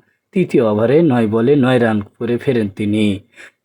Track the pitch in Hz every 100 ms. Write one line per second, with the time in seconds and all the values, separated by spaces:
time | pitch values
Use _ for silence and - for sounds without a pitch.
0 | _ _ _ 190 - 156 110 107 117 151
1 | 165 123 110 113 123 147 123 123 117 107
2 | 101 - 120 120 - 120 101 104 104 107
3 | 104 98 - - - _